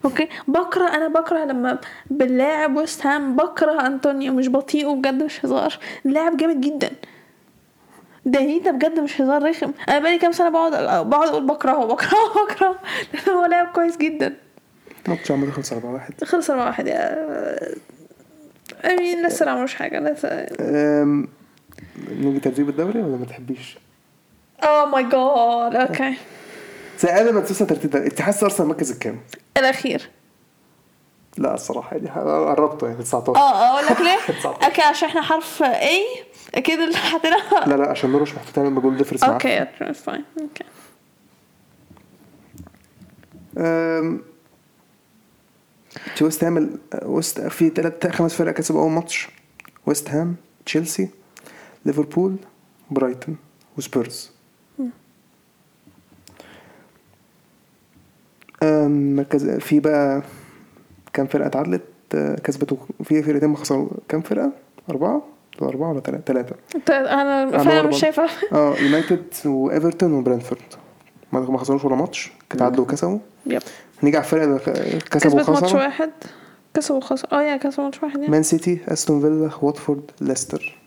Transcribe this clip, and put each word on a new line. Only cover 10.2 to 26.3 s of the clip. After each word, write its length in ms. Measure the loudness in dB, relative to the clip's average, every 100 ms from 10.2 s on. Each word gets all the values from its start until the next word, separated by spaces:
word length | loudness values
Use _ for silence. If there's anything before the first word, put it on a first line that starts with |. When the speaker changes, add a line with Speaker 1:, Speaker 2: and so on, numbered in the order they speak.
| 2
Speaker 1:
سنة 180 | 2 2
بقعد، 220 | 4 2 0 0 0 2
بقعد 180 | 2 4
أقول 200 | 2 0
بكرهه، 380 | 0 0 2 2
بكرهه، 480 | 0 2 4 4
<laughs> 60 | 2 0
بكرهه. 300 | 2 0 0 -6 -8 -8
لأن 220 | -4 0 2
هو 100 | 4
لاعب 220 | 4 2
كويس 300 | 2 0 0
جدًا. 380 | -2 0 -4 -6 _ _ _ _ -20 -12 -6
Speaker 2:
الماتش 260 | -6 -2
عامة 200 | -2 0
خلص 220 | -4 -6
أربعة 200 | -8 -8
واحد. 300 | -10 -12 -12
Speaker 1:
خلص 260 | -2 0 0
أربعة 160 | 0 -2
واحد، 220 | -2 -4
يا، 880 | -2 -2 -4 -6 -6 -6 -6 -8 -12 _ -20 -20 _ _ -20 -20 _ -20 -6
I 40 | -2
mean، 380 | 0 0 0 -2
لسه 200 | 0 0
ما 60 |
عملوش 240 | 0 -4 -6
حاجة، 240 | -6 -4
لسه. 300 | -4 -2 -4 -6 -8 -6
Speaker 2:
أم، 680 | -2 2 4 4 4 2 -2 -10 _ _ _ -20 -20 -16 -12
نيجي 300 | -4 -2 0
ترتيب 300 | -2 0 -2
الدوري 300 | 0 -2 -2
ولا 160 | -2 -4
ما 80 | -8
تحبيش؟ 520 | -12 -10 -10 -12 -20 _ _ _ _ _ _ _ _
Speaker 1:
Oh 340 | 4 6 4 2
my 160 | 2
God، 640 | 2 4 4 4 2 0 0
أوكي. 380 | 0 0 -4 -4 -12